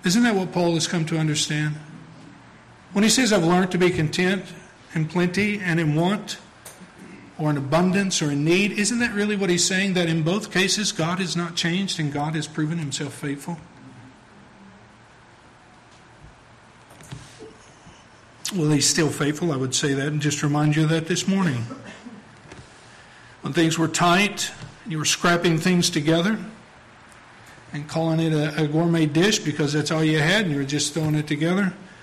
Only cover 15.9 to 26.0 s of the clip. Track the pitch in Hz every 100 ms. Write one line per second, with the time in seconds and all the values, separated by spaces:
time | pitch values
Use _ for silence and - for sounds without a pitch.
15.9 | - - - - - - - - - -
16.9 | - - - - - 440 - - - -
17.9 | - - - - - - 196 151 147 -
18.9 | - 151 - 143 151 175 135 131 - 147
19.9 | 139 139 151 147 147 151 147 151 151 156
20.9 | 160 160 175 - 196 180 123 113 - -
21.9 | - - - - - - - - - -
22.9 | - - - - - 147 139 160 160 160
23.9 | - 175 180 202 - - - - - -
24.9 | 156 147 - 180 175 175 160 180 180 165
25.9 | 160